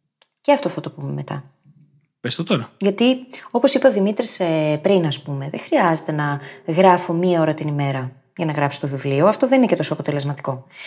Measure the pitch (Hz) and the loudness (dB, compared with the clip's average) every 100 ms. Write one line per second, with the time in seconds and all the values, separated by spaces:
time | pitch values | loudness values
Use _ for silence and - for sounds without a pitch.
0 | _ _ _ _ - 185 170 160 151 - | _ _ _ _ 2 2 2 -4 -8 -10
1 | 139 143 143 147 - _ _ _ _ _ | -8 -6 -6 -8 -10 _ _ _ _ _
2 | _ _ 120 - 165 190 117 _ 196 202 | _ _ -8 -6 -2 -2 -2 _ -2 2
3 | 240 254 - - - 240 - 269 262 202 | 2 2 -4 -18 -6 0 2 2 0 0
4 | 196 214 226 - 175 160 151 151 196 196 | -2 -2 -4 -2 -2 0 0 0 2 2
5 | 165 139 - 139 139 - - 311 185 160 | 2 -4 -8 -8 -8 -10 -2 2 2 0
6 | - 151 147 143 - - - 160 190 180 | -2 -4 -2 -4 -8 -14 -4 4 6 6
7 | 180 170 185 170 156 151 151 147 139 135 | 2 0 2 2 2 0 -2 -2 -2 -2
8 | 127 - _ - 165 147 143 - 143 135 | -6 -10 _ -6 -2 0 -2 -2 -6 -4
9 | 139 139 180 214 254 262 233 175 - 151 | -2 4 4 4 4 4 4 2 0 -4
10 | 156 147 139 139 - 127 - - | -4 -2 -4 -6 -6 -8 -10 -18